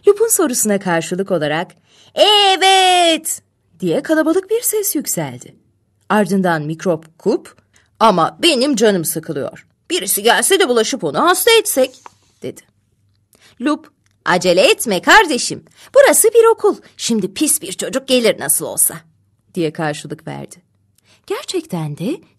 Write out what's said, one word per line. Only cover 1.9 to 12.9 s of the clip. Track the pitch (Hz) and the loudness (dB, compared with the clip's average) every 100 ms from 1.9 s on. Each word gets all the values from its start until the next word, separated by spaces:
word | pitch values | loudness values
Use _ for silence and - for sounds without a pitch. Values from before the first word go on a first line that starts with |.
| _ _ | _ _
"Evet!" | - 370 415 392 381 381 381 370 359 339 311 320 - _ _ _ - | 2 4 4 2 2 2 4 4 2 2 0 -4 -12 _ _ _ -8
diye | 180 170 | -4 -4
kalabalık | 294 311 302 349 381 | -2 0 0 -2 -2
bir | 453 | -4
ses | - 427 392 302 | -2 -4 -4 -6
yükseldi. | 202 - 143 123 - _ _ _ _ _ - | -6 -6 -8 -12 -20 _ _ _ _ _ -2
Ardından | 208 180 196 180 160 | 0 0 0 0 -2
mikrop | 147 160 190 160 - _ | -4 -6 -4 -4 -6 _
Kup, | 196 349 - _ _ _ _ - | -4 -4 -6 _ _ _ _ 0
"Ama | 226 175 160 - | 2 2 0 0
benim | 339 262 285 233 | 0 2 0 2
canım | 220 190 | 2 0
sıkılıyor. | 156 160 - 143 127 - _ _ - | -4 -8 -8 -8 -10 -12 _ _ -8
Birisi | 339 190 - | -6 -4 -2
gelse | 214 196 - 381 | 0 2 2 2
de | 262 | 2
bulaşıp | 240 226 254 | 0 0 -4
onu | 151 147 | -4 0
hasta | 320 359 - 453 | 0 2 4 2
etsek," | - 269 262 - - _ _ _ | 2 -2 -2 -4 -20 _ _ _
dedi. | - - _ _ _ | -14 -14 _ _ _